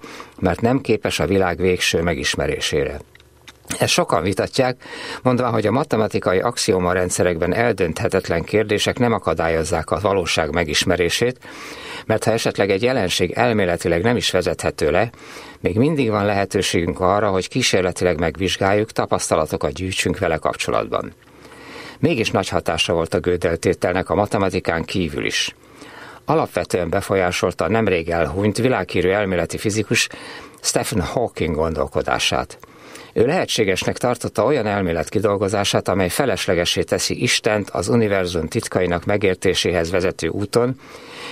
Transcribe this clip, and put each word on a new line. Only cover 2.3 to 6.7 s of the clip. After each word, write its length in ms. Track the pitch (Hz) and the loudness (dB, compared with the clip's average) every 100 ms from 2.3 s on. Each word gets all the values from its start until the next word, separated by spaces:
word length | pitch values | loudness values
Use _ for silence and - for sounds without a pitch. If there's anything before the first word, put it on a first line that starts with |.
| - 71 - - 78 69 69 - - - _ - - - - | -2 -2 -2 -2 -2 -2 -6 -14 -20 -20 _ -20 -18 -10 -2
Ezt 140 | 120 | 0
sokan 300 | - 170 95 | 2 2 0
vitatják, 600 | 85 - 101 - 127 127 - - - - | 0 0 0 0 0 -2 -10 -14 -12 -2
mondván, 300 | 127 123 123 | 0 2 2
hogy 140 | 117 104 | 2 2
a 40 | |
matematikai 680 | 120 156 113 104 107 101 92 | 0 0 0 0 0 2 2
axióma 540 | - - - | 2 0 2